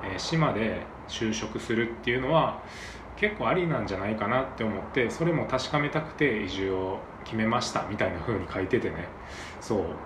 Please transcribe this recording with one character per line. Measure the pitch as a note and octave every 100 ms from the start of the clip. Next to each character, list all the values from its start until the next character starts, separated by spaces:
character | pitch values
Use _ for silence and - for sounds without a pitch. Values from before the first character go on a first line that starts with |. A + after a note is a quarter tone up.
| G2+
え | F#2+
ー、 |
島 | - E3 D3+
で | G#2 A2 F2 - - -
就 | - A2+
職 | A2 G#2+ A2
す | -
る | A2+ A#2
っ | -
て | -
い | B2+
う |
の | C3
は | D#3+ - - - - - - - -
結 | G#3 G#3
構 | A#2
あ |
り | F#3 F3
な | C3+
ん | G2
じ | F#2+
ゃ |
な | G2+
い | A2
か | G#2
な | B2+
っ | C3
て | -
思 | A2 F#2+
っ |
て、 | - - A#2
そ | - E3
れ |
も | D#3+ A#2
確 | - -
か | D3+
め | D3
た | D#3+
く | D#3
て | - D3 A2
移 | G2
住 | F#2+ G2
を | F#2+ F#2+ G2 - -
決 | - A2+
め | A2
ま | A#2+
し | A#2+
た、 | - -
み | G#2
た | F#2+
い |
な | F2
風 | - G2
に | F2
書 | G2
い | F#2
て | F#2
て | F#2+
ね。 | D#2+ F2 - - - - -
そ | - G#2+
う。 | E2 -